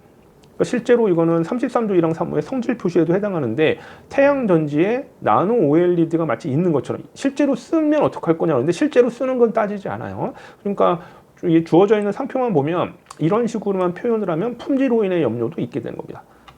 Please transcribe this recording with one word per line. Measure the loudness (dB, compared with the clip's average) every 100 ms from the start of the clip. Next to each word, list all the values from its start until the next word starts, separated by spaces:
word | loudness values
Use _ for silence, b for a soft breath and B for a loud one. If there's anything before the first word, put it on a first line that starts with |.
| _ _ _ _
그러니까 | -10 -4 -2
실제로 | -2 2 4 4
이거는 | 2 2 2
삼십삼 | 0 -2 -2 -2 0
조 | 2
일 | 2
항 | 0
삼 | -4
호의 | -4
성질 | -4 -4 -4 -2
표시에도 | 0 0 2
해당하는데 | 0 0 -2 -2 2 2 0 B B B
태양 | 2 2 4 2
전지에 | 2 2 0 0 0 -6 -6
나노 | 2 2 2 2 2
오엘이디가 | 4 2 2 0 0 -2
마치 | -4 -2
있는 | 0 2
것처럼 | 0 -2 -6 -10
실제로 | -6 -4 0 0 -2
쓰면 | -2 -2 0 2
어떡할 | 0 0 -2 0
거냐 | 0 0
그런데 | 0
실제로 | 0 0 4 2
쓰는 | 2 -2 0
건 | 0
따지지 | 0 -2 -4 -8
않아요. | -8 -8 -8 -8 -10 B B
그러니까 | -6 0 2 0 B B B _ 0
이게 | 2 4
주어져 | 4 4 2
있는 | 0
상표만 | -4 -6 -4 0 0
보면 | 0 -2 -4 -6 -20 -4
이런 | 0 0 0
식으로만 | -4 -4 -2 -2 -2
표현을 | -2 -2 -2
하면 | -2 -4 -6
품질 | -4 0 2
오인의 | 0 0 0
염려도 | 0 0 -4 -4
있게 | -6 -6
되는 | -8 -10
겁니다. | -12 -16 -20 B B